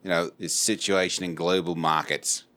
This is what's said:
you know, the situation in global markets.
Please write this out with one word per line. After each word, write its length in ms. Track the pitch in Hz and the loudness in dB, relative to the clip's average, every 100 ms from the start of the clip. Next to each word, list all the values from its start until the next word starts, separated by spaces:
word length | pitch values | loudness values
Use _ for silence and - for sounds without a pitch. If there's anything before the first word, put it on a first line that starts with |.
you 80 | 95 | 0
know, 200 | 85 87 - | 0 0 -6
the 100 | 85 | -6
situation 760 | - - 107 - 98 92 - | -2 0 0 2 2 2 -2
in 100 | 90 | -6
global 400 | 80 85 92 85 | -2 2 2 2
markets. 680 | 82 80 78 73 73 - - - | 0 2 2 0 -4 -2 -6 -8